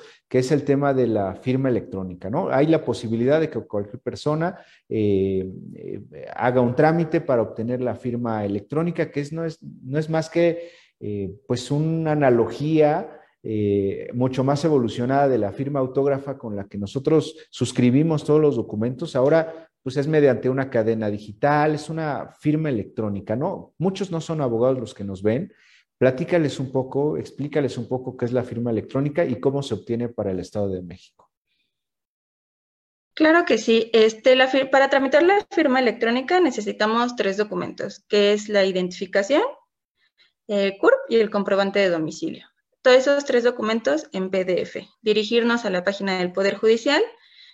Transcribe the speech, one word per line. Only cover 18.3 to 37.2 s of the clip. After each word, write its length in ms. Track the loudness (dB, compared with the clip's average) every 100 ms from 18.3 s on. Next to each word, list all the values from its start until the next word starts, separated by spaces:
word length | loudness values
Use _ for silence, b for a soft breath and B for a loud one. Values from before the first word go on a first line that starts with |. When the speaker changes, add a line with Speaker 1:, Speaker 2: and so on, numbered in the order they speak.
| 4
Speaker 1:
los 160 | 4 0
documentos. 600 | -4 -4 -4 -6 -4 0
Ahora, 520 | 2 2 0 -6 -20 _
pues, 140 | -8 -4
es 80 | 0
mediante 420 | 4 4 4 0
una 220 | -2 -2
cadena 400 | 0 0 0 -2
digital, 640 | -4 -8 -4 0 2 2
es 160 | -2 -6
una 460 | -6 -6 -6 -10 -6
firma 300 | -2 0 0
electrónica, 680 | -4 -4 -6 -6 -4 -4 -4
¿no? 380 | -4 -6 -12 -4
Muchos 320 | -2 -2 -4
no 100 | -6
son 180 | -6 -4
abogados 380 | -2 2 2 0
los 160 | -4
que 100 | -10
nos 200 | -10 -4
ven. 280 | 0 0 -4 b b b _ 0
Platícales 600 | 0 2 0 0 0 -2
un 120 | -4
poco, 460 | -4 -4 -2 -2 -4
explícales 640 | -8 -8 -6 -2 -2 -4
un 80 | -6
poco 280 | -6 -6 -6
qué 100 | -4
es 60 |
la 120 | -2
firma 260 | -4 -4 -4
electrónica 560 | -4 -2 -4 -2 -2 -2
y 140 | -2
cómo 240 | -2 -2
se 100 | -4
obtiene 340 | -8 -6 -6 -6
para 220 | -6 -4
el 100 | -4
Estado 300 | -6 -6 -4
de 140 | -6
México. 480 | -10 -16 _ _ _ _ _ _ _ _ _ _ _ _ _ _ _ _ _ _ _ _ _ 2
Speaker 2:
Claro 280 | 4 4
que 140 | 4 0
sí. 320 | 4 2 4
Este, 440 | 4 4 4 4 6
la 120 | 4
fir-, 220 | 2 2
para 220 | 4 4
tramitar 320 | 2 4 4
la 240 | 4 4 2
firma 300 | 0 2 2
electrónica 600 | 2 0 0 -2 0 2
necesitamos 760 | 2 0 -4 -2 0 0 0
tres 220 | -2